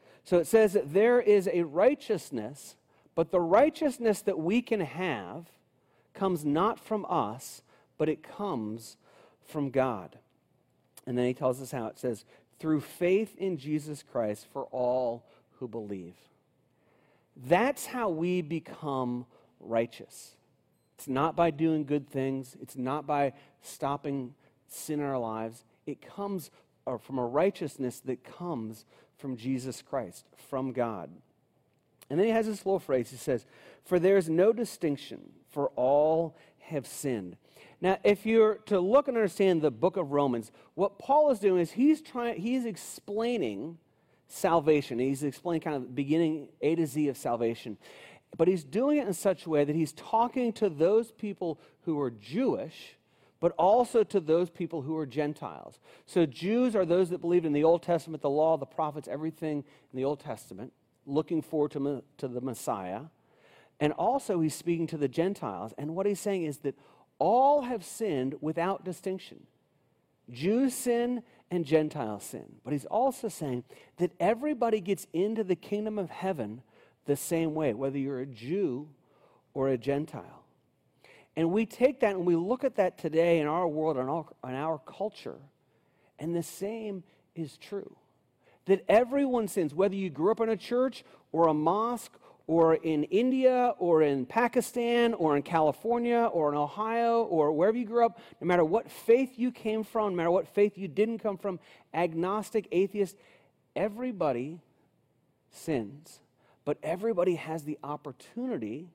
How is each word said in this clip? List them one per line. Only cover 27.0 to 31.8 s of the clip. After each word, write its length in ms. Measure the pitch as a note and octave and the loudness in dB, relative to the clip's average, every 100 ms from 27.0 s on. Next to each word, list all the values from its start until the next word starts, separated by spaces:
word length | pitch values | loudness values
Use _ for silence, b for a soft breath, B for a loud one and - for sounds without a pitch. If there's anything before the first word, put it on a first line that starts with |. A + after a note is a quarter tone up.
| - C3 | -6 -4
a 80 | A#2+ | -2
righteousness 720 | C#3 F#3+ - D3+ - B2+ - | 2 0 0 -8 -6 -6 -6
that 220 | C3 B2+ | -8 -8
comes 640 | - - F3 C#3 A2 A2+ b b b _ | -10 -12 -8 -6 -8 -12 b b b _
from 200 | C#3 B2 | -10 -8
Jesus 440 | A#2+ C3 B2+ - | -4 -4 -6 -10
Christ, 440 | - C#3 G2 - - - | -8 -8 -8 -12 -20 -20
from 360 | - C3 C3+ | -8 -6 -4
God. 380 | A#2+ A#2 G2+ D2+ F2 _ _ _ _ _ _ | -2 -2 -4 -10 -16 _ _ _ _ _ _